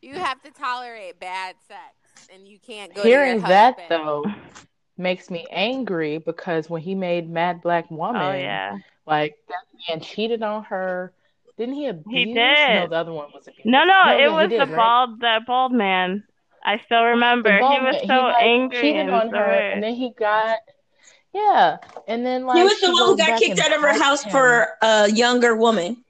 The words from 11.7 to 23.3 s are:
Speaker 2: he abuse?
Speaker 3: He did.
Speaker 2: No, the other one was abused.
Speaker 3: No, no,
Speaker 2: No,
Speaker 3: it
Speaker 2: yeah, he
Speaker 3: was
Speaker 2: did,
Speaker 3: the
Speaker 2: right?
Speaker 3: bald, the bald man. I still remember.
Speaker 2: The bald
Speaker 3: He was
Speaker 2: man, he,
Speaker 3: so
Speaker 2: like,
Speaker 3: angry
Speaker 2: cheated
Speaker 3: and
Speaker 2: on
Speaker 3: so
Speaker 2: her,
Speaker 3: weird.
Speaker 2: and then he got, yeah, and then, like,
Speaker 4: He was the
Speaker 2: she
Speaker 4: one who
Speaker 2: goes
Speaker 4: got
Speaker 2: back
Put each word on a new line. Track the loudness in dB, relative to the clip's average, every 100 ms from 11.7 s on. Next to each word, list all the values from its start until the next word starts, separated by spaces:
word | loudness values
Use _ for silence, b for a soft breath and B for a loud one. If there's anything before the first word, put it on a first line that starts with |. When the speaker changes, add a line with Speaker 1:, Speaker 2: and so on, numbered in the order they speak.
| -6
Speaker 2:
he | -8
abuse? | -8 -8 -4 -2
Speaker 3:
He |
did. | 0 2 4 4 2
Speaker 2:
No, | 0
the | -4
other | -6
one | -8 -14
was | -20 -20
abused. | _ 0
Speaker 3:
No, | 4
no, | 6 6 6
Speaker 2:
No, |
Speaker 3:
it | 6
Speaker 2:
yeah, | 4
he |
Speaker 3:
was | 4 0
Speaker 2:
did, | 2
Speaker 3:
the | 0
Speaker 2:
right? | 2
Speaker 3:
bald, | 4 4 2 -2
the | -2 -2 0
bald | -2 0
man. | 0 0 0 -2 -4 -10 _ _ _
I | -4 -4 0
still | 2
remember. | 2 2 2 2 2 2
Speaker 2:
The |
bald | 4
Speaker 3:
He | 2
was | 0
Speaker 2:
man, | -2
he, | 0
Speaker 3:
so | 2
Speaker 2:
like, | 2 2
Speaker 3:
angry | 4 2 0 -2
Speaker 2:
cheated | -2 0
Speaker 3:
and | -2
Speaker 2:
on | -2 -2
Speaker 3:
so | -2
Speaker 2:
her, | 0
Speaker 3:
weird. | 0 -2
Speaker 2:
and | -4
then | -6 -6
he | -8 -4
got, | -2 0 -2 -4 _ _ _ b b b b
yeah, | -4 2 4 2 0 -12 -20 -8
and | -6 -4
then, | -4 0
like, | 4
Speaker 4:
He |
was | 4 4
the | 0
Speaker 2:
she |
Speaker 4:
one | 2
who | 2
Speaker 2:
goes | 2
Speaker 4:
got |
Speaker 2:
back | 2